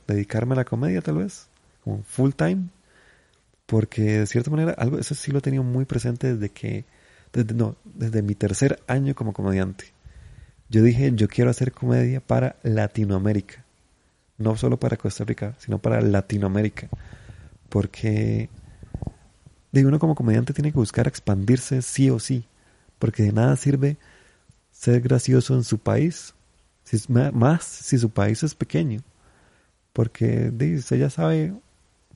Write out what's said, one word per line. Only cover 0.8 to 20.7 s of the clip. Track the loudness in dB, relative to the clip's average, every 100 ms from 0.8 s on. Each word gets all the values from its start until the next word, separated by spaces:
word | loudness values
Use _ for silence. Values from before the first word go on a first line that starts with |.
| -2 -2
tal | -2 -4
vez, | -4 -8 -20 _ _ _
como | -8 -8
full | -6 -2 0
time, | 0 -2 -2 -4 -12 _ _ _ _ _ _ _ _ -2
porque | 0 0 0 0 2
de | 0
cierta | 0 0
manera, | 0 0 0
algo, | -2 -2
eso | -4 -8
sí | -4
lo | -2
he |
tenido | -2 -2
muy | 0 -2 -2
presente | -2 -4 -2 -2
desde | -2 -4
que, | -6 -8 -8 -10 _ _ _ _
desde, | -4 -2
no, | 0 -2 -4
desde | -14 -8 -4 -2
mi | -2 0
tercer | -2 0 0 -2 -4
año | -2 -2 -2
como | -6
comediante. | -4 -2 0 -2 -6 -16 _ -20 -20 -20 -20 -20 _ 0
Yo | 6
dije, | 6 6 2 2
"Yo | 2
quiero | 2 2
hacer | 2 -2
comedia | -4 0 2 2 0
para | 0 0 0 -2
Latinoamérica". | -2 0 0 0 0 0 0 0 -4 -12 -20 _ _ _ _ _ _ -4
No | -2 0
solo | 0 0
para | -2 -2
Costa | -4 -6
Rica, | -6 -6 -8 -10
sino | -6 -4
para | 0 2
Latinoamérica. | 2 2 0 -2 0 0 -2 -4 -14 -14 -14 -20 -20 -20 -20 -20 -6
Porque, | -2 -2 -4 -2 0 0 -2 -4 -12 -20 -20 -14 -12 -12 -14 _ _ -20 _ _
digo, | 4 4
uno | 4
como | 2 2
comediante | 2 2 2
tiene | -2 0